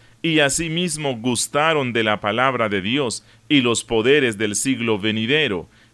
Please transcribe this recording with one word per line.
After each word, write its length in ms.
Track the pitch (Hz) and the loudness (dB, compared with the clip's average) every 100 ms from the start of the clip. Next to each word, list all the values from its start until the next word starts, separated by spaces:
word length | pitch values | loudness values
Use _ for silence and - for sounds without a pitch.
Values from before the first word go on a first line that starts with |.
| - _ | -20 _
y 180 | 165 156 | 0 2
asimismo 760 | 139 147 165 165 180 151 147 120 | 2 0 -4 -4 -4 -4 -4 -2
gustaron 760 | 123 113 - 143 156 156 127 | -2 -2 -2 0 0 0 0
de 100 | 117 | 0
la 160 | 110 107 | 0 0
palabra 480 | 107 110 131 123 107 | -2 0 0 0 0
de 140 | 101 | 0
Dios 420 | 92 139 123 - - _ - | -2 -2 -2 -6 -14 _ 0
y 140 | 147 | 2
los 220 | 120 110 | 2 0
poderes 560 | - 117 110 147 123 104 | 0 2 4 4 2 0
del 160 | 107 101 | -4 -2
siglo 420 | 135 120 117 107 | -2 -2 0 0
venidero, 720 | 107 110 113 151 143 90 78 _ _ | 0 -2 0 0 0 -2 -6 _ _